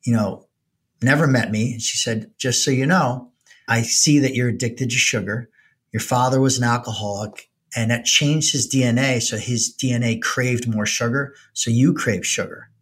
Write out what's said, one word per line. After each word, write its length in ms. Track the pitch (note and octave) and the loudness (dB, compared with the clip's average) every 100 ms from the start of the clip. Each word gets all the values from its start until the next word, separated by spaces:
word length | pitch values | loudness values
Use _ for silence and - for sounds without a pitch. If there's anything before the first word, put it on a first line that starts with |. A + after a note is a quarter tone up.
you 100 | - | 2
know, 320 | A#2 G2+ F2+ _ _ _ _ _ _ | 0 0 -4 _ _ _ _ _ _
never 240 | A#2+ D3 D#3 | 2 4 4
met 240 | C3 G#2 | 2 0
me. 220 | G#2+ A2 | 0 -2
And 100 | A2 | -2
she 160 | - - | -4 -4
said, 320 | - A2+ - _ | -2 -4 -6 _
"Just 260 | C3 A#2+ | -2 0
so 60 | - | 0
you 160 | B2+ C3+ | 0 2
know, 460 | F#3 C#3 B2+ - _ _ - - | 2 2 -2 -10 _ _ -20 -2
I 160 | A#2 | -2
see 380 | A2+ - C#3 D3 | 0 2 4 4
that 140 | C3+ | 4
you're 140 | C3 B2 | 0 0
addicted 420 | G#2+ A#2+ - B2+ | 0 -6 -4 -4
to 60 | B2 | 0
sugar. 540 | - A#2 F#2+ A2 A#2+ _ _ _ _ | 0 0 -4 -6 -8 _ _ _ _
Your 80 | A2 | -6
father 400 | - B2+ B2+ C3 | -2 0 2 4
was 160 | C3+ B2 | 2 2
an 80 | |
alcoholic, 840 | A#2+ A#2+ A#2+ A2 G#2 G2+ G#2 - - _ _ - | 0 0 -2 -6 -6 -6 -8 -10 -20 _ _ -4
and 140 | A2+ | -2
that 140 | A#2 | -2
changed 480 | - - D3 D#3 D3+ | 0 2 2 2 0
his 140 | C3+ - | -2 0
D 160 | C3+ | 2
N 140 | B2 A#2+ | 2 2
A. 240 | C3+ B2 | 2 0
So 160 | - A2 | -2 -4
his 340 | A2+ A#2 - | -4 -2 -4
D 220 | - C3 | -2 -2
N 100 | A#2+ | 0
A 160 | A#2+ A#2 | 0 -2
craved 480 | - - B2+ A#2+ A#2 | -2 -2 -2 -2 -2
more 200 | G#2+ G#2 | -2 -2
sugar. 480 | - A#2 C3+ C#3 - _ | -2 -2 -2 -4 -12 _
So 180 | - - | -6 0
you 220 | A#2 C3+ | 4 4
crave 320 | C#3+ - G2 | 4 0 -2
sugar." 460 | - - F#2 - - _ | -2 -4 -6 -10 -20 _